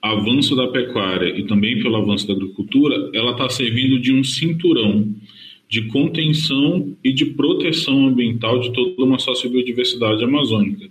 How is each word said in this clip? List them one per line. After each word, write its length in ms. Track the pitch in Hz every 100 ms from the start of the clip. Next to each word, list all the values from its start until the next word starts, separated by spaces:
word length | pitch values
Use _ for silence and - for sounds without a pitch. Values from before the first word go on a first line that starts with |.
avanço 540 | 107 107 104 131 139 135
da 120 | 127
pecuária 680 | 131 120 113 95 92 87 92
e 80 | 98
também 340 | 104 107 117
pelo 160 | 123 110
avanço 320 | 104 101 -
da 60 |
agricultura, 800 | 95 95 - 98 135 147 123 -
ela 220 | 110 117 120
tá 120 | 131
servindo 520 | - 123 113 131 131
de 120 | 123
um 120 | 135
cinturão 840 | 135 - 165 165 - 143 110 104 104 - - - - - _
de 140 | 113
contenção 1120 | 110 131 143 156 156 156 - 135 147 180 143 -
e 100 | 131
de 140 | 135 143
proteção 800 | - 143 185 165 156 - 139 135
ambiental 520 | 123 117 113 113 123
de 140 | 120
toda 300 | 120 123 123
uma 160 | 131 127
sociobiodiversidade 1040 | 135 123 123 127 127 117 123 - 113 107
amazônica. 640 | 120 143 135 110 98 101 -